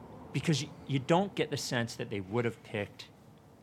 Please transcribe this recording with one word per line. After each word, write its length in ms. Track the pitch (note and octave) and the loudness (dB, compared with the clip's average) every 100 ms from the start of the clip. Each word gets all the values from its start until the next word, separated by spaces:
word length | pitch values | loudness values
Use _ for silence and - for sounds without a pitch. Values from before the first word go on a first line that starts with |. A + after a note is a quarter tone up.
| - - - | -16 -16 -6
because 280 | D3 D3+ C#3+ | -2 2 2
y-, 60 | D3+ - - | 0 -8 -2
you 120 | C3 | 0
don't 360 | A#2+ E3+ G3+ | 6 6 6
get 160 | - D3+ | 0 -2
the 60 | C#3 | 0
sense 380 | - C3 A#2 - | 0 0 0 -2
that 140 | A#2+ | -4
they 100 | G#2 | -4
would 240 | F#2 A2 | -2 2
have 180 | A#2 - | 0 -2
picked. 420 | - G#2+ G2+ - - - - - - - | -6 -2 -2 -6 -16 -16 -20 -20 -20 -20